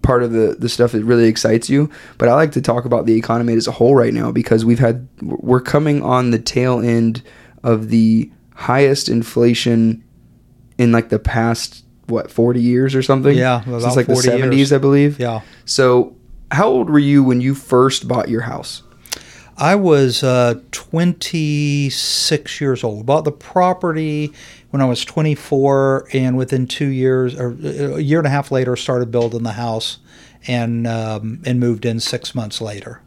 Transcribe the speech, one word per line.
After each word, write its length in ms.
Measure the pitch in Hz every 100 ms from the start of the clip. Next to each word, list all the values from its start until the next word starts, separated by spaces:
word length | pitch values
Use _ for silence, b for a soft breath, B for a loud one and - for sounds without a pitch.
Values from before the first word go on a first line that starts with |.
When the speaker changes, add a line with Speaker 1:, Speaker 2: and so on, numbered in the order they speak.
Speaker 1:
part 200 | - 123
of 100 | 120
the, 240 | 113 110 -
the 120 | 117
stuff 220 | - 120
that 120 | 113
really 220 | 110 120 117
excites 420 | 110 - 113 -
you, 220 | 139 151 B B B
but 100 | 117
I 60 |
like 180 | 135 156
to 100 | 131
talk 240 | - 117 120
about 180 | 117
the 100 | 113
economy 380 | 110 - 117 120
as 140 | 113 113
a 40 |
whole 220 | 110 117
right 200 | 135 117
now 180 | 117 120
because 320 | 117 110 113
we've 140 | 113 117
had, 280 | 120 123 127 _
we're 400 | - - - 127
coming 420 | 127 147 151 143
on 280 | - 127 123
the 80 | 117
tail 420 | 117 135 127 123
end 420 | 117 117 113 117 B B B B
of 280 | 127 113 110
the 420 | 113 110 113 - _ _
highest 560 | - - 131 139 139 -
inflation 920 | 117 113 - 117 117 120 117 113 110 _ _ _ _ _ _ _ -
in, 120 | 120
like, 200 | 117 117
the 80 | 107
past, 640 | - 120 117 117 - - _ _ -
what, 240 | 117 -
forty 300 | - 120 123
years 340 | 120 123 135 135
or 40 |
something? 320 | 131 135 139 127
Speaker 2:
Yeah, 260 | 127 120
Speaker 1:
Since, 200 | 120 120
Speaker 2:
about 120 | 120 127
Speaker 1:
like, 100 | 120
the 80 |
Speaker 2:
forty 140 | 123 123
years. 120 | 123
Speaker 1:
seventies, 320 | 131 135 139
I 60 | 139
believe. 420 | 139 143 143 143
Speaker 2:
Yeah. 220 | 120 113 B B -
Speaker 1:
So 500 | - 127 123 - - _ - -
how 180 | 131 214
old 220 | 254 175
were 80 | 147
you 240 | 143 143
when 180 | 131 123
you 140 | 127
first 540 | 139 - 127 131 - -
bought 200 | 123 -
your 120 | 113
house? 400 | 113 131 156 - - B B B B B B -
Speaker 2:
I 200 | 143 202
was, 460 | 185 147 131 117
uh, 300 | 135 127 120 113 -
twenty-six 1900 | - - 165 175 175 - 165 151 147 147 143 139 - - - - 147 - -
years 240 | 139 123
old. 220 | 117 104 117
Bought 180 | 151
the 80 | 151
property 1000 | 147 - 190 180 180 175 156 156 151 147 B B B B
when 120 | 139
I 40 | 131
was 180 | 120
twenty-four, 1040 | - - 156 143 - 135 139 135 135 135 -
and 240 | 135 127 127
within 300 | 127 131 123
two 220 | - 143
years, 460 | 131 131 131 127 123
or, 120 | 123 127
uh, 320 | 147 139 139 147
a 40 |
year 180 | 143 160
and 80 | 147
a 40 |
half 200 | 143 -
later, 260 | 135 127 123
started 340 | - 127 120
building 320 | 120 117 117
the 100 | 117
house 460 | 107 120 113 - - b b b b -
and, 400 | 123 117 117 117
um, 540 | 113 110 107 110 113 -
and 140 | 123
moved 240 | 120 110
in 160 | 120 113
six 340 | - 127 -
months 260 | 131 107 -
later. 400 | 110 101 95 117